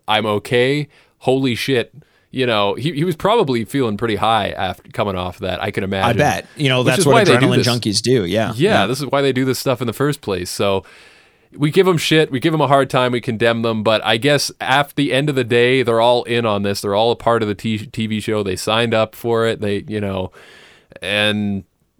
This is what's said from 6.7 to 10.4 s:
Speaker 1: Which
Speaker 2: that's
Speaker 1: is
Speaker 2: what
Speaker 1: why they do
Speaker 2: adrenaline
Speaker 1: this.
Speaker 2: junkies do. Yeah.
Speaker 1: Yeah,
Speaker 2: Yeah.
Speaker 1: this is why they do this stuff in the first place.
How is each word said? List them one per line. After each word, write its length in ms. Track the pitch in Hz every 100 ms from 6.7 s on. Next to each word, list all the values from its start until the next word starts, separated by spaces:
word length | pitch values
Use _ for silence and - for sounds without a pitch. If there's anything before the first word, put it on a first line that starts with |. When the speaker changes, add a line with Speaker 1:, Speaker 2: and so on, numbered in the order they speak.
| 127
Speaker 1:
Which 80 | 123
Speaker 2:
that's 120 | 127
Speaker 1:
is 60 | -
Speaker 2:
what 80 |
Speaker 1:
why 100 | 226
they 140 | 208 127
do 60 | 135
Speaker 2:
adrenaline 100 | -
Speaker 1:
this. 100 | 120
Speaker 2:
junkies 340 | 120 110 95
do. 240 | 117 127 87
Yeah. 280 | 107 98 110
Speaker 1:
Yeah, 260 | 196 160
Speaker 2:
Yeah. 60 | 98
Speaker 1:
this 120 | 131
is 60 | 131
why 140 | 139
they 100 | 139
do 140 | 127 131
this 120 | 120
stuff 200 | 139 120
in 40 | 117
the 60 |
first 280 | 104 147 143
place. 280 | 104 90